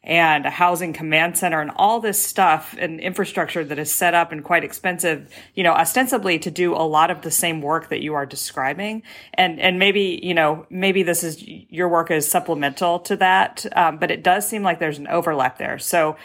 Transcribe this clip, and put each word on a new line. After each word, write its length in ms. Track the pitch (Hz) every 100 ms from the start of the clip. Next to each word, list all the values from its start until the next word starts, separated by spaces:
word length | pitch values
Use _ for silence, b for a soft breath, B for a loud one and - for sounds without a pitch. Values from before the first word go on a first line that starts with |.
| -
and 380 | 170 165 151
a 60 | 139
housing 420 | - 175 175 175
command 420 | 151 160 156 175 175
center 240 | 185 160
and 80 | 151 -
all 220 | 202 226
this 240 | 220 196
stuff 540 | - - 185 156 - -
and 220 | 175 160
infrastructure 640 | 185 185 185 - 160 175
that 140 | 147 147
is 120 | 151
set 220 | - 180
up 200 | 170 165
and 120 | 156
quite 180 | 143 170
expensive, 720 | - - 185 175 175 156 - B B
you 80 | -
know, 100 | 175
ostensibly 680 | 160 165 254 262 247 190 165
to 120 | 170
do 240 | 156 180
a 100 | -
lot 260 | 160 156 170
of 120 | 160
the 80 | 165
same 320 | - 175 160
work 260 | 143 160 -
that 140 | 156
you 100 | 151
are 140 | 147 135
describing. 760 | 139 - - 135 160 208 220 - B B
And, 260 | - 180 160
and 200 | 185 180
maybe, 420 | 202 196 196 175
you 120 | 180
know, 320 | 170 151 156 -
maybe 360 | 185 190 190
this 200 | 170 170
is, 180 | 165 156
your 460 | - - - 156 180
work 220 | 170 165
is 200 | 156 143
supplemental 680 | 180 175 151 143 135 175 175
to 180 | 175 202
that, 480 | 185 190 - - 214
um, 220 | - 165 156
but 140 | 170
it 120 | -
does 240 | 180 190 196
seem 160 | 214
like 160 | 196 170
there's 200 | 160 143
an 80 | 143
overlap 500 | 170 165 147 127 -
there. 220 | - -
So 380 | - 175 156 156